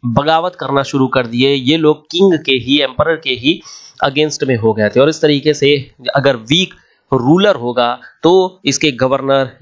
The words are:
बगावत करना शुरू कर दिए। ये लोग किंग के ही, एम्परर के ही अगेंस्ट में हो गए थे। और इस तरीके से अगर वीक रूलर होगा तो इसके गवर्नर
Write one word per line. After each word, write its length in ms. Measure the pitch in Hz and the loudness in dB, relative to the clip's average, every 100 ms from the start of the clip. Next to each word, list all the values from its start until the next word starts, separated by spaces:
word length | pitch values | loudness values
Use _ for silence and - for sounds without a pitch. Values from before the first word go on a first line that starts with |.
बगावत 500 | 123 113 143 160 175 | 0 0 2 0 0
करना 280 | 180 135 139 | -8 -2 -2
शुरू 260 | 135 143 131 | -2 -2 0
कर 180 | 131 120 | 0 -2
दिए। 280 | 117 131 | 0 0
ये 220 | 139 123 160 | 0 0 0
लोग 300 | 151 151 _ | 2 0 _
किंग 280 | 170 196 165 | 0 2 2
के 140 | 156 | 0
ही, 280 | 131 120 143 | -2 0 0
एम्परर 360 | 135 127 151 160 | 0 -2 -2 -2
के 140 | 156 | -4
ही 300 | 123 127 175 - - - _ | -4 -2 -4 -6 -20 -20 _
अगेंस्ट 400 | 143 139 151 147 | -4 0 -2 -2
में 120 | 135 123 | -2 0
हो 180 | 110 | 0
गए 140 | 110 104 | 0 0
थे। 120 | 123 | 2
और 80 | 143 | 2
इस 140 | 156 | 2
तरीके 320 | 156 147 143 | 0 0 0
से 360 | 143 139 143 127 _ 127 | 0 2 0 -2 _ -4
अगर 220 | 143 135 123 | 0 0 -2
वीक 380 | 110 160 185 - _ _ _ | -2 -2 -2 -8 _ _ _
रूलर 420 | 131 120 170 202 | -2 2 2 2
होगा 440 | 165 120 120 120 123 - _ | 0 -2 -2 -2 -4 -12 _
तो 380 | 160 185 185 180 | 2 2 2 -4
इसके 280 | - 135 156 | -6 -2 -2
गवर्नर 640 | 123 131 135 135 139 131 - | 0 -2 -2 0 0 -2 -2